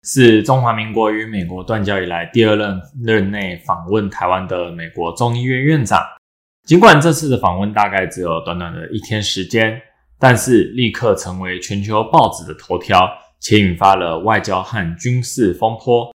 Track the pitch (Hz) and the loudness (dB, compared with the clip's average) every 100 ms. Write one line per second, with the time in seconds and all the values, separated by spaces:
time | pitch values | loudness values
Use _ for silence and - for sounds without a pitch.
0 | - 135 120 110 101 131 120 113 110 107 | -2 6 6 6 4 0 0 -2 -4 -2
1 | 110 107 110 107 87 92 87 110 101 98 | 0 -2 -6 -6 -6 -10 -6 -4 -2 -2
2 | 90 85 85 120 110 104 104 92 - 131 | -4 -6 -2 2 4 2 -2 -6 -12 -8
3 | 113 110 98 104 95 87 - 85 85 107 | 0 0 0 -4 -8 -10 -6 -6 -2 -2
4 | 101 - 90 92 92 92 85 85 82 85 | -2 -4 -2 -2 -4 -6 -6 -10 -12 -8
5 | 85 82 120 120 123 127 139 156 113 92 | -8 -2 -2 -2 -4 -2 0 0 2 0
6 | - - _ _ _ _ - 170 220 151 | -2 -16 _ _ _ _ 2 6 8 8
7 | 165 151 151 120 95 90 101 104 101 95 | 4 0 0 0 0 -2 -2 0 0 0
8 | 90 90 87 82 82 87 85 85 82 104 | -4 -6 -4 -4 -4 -8 -8 -4 -4 -4
9 | - 107 98 95 87 113 110 113 _ _ | -4 -4 -4 -6 -2 0 0 -2 _ _
10 | _ _ 131 117 - 117 - 123 117 - | _ _ 4 4 4 4 4 -2 -2 0
11 | 117 95 92 92 92 90 - 101 101 107 | -2 -2 -4 -10 -8 -10 -6 -6 -2 -2
12 | 110 160 110 - 82 80 - 90 - 92 | 2 2 2 -2 -16 -18 -6 -6 2 2
13 | 90 - _ _ - 107 98 85 98 95 | 2 -4 _ _ 2 2 2 2 2 2
14 | 85 82 101 107 98 92 92 113 85 85 | 0 -2 0 -2 0 -4 -4 -6 -6 -6
15 | 123 123 123 - 117 113 113 113 - 120 | -4 -2 -4 0 0 0 -4 -4 0 0
16 | 117 | 0